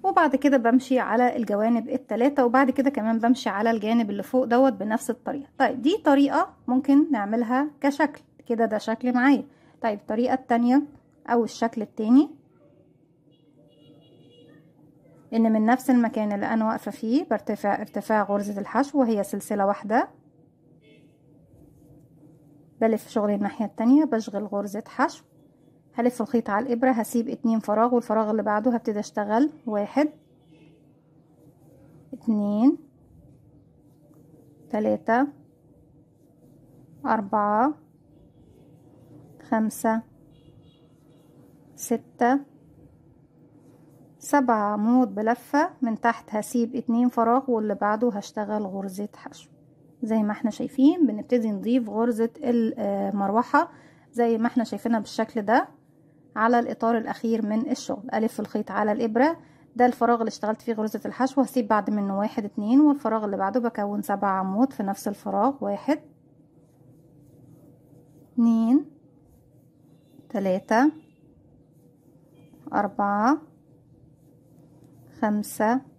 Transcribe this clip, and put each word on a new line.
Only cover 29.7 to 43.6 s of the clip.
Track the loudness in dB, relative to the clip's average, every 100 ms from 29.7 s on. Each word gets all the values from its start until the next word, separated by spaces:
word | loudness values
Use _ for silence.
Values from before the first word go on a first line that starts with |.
| -4 -2 0 0 -2 _ _ _ -20 -20 _ _ _ _ _ _ _ -20 _ -20 -20 -20 -20 -20
اتنين | -10 -2 -2 0 4 2 2 -8 _ _ -20 -20 -20 _ -20 _ _ _ _ _ -20 -20 -20 -20 _ -8
تلاتة | -4 -2 -2 0 0 0 -4 _ _ _ _ _ _ _ _ _ _ -20 -20 -20 -20 -20 -10 -2
اربعة | -2 0 0 0 2 0 -2 _ _ _ -20 -20 _ -20 -20 -20 -20 -20 -20 -20 -20 -20 -20 -4
خمسة | -2 -2 -2 -2 -2 -4 -20 -20 -20 -20 -20 -20 _ _ _ _ -20 -20 -20 -20 -20 -20 -16
ستة | -6 -6 -6 0 2 2 -2 -20 -20 -20 -20 -20 _ _ _ _ -20 -20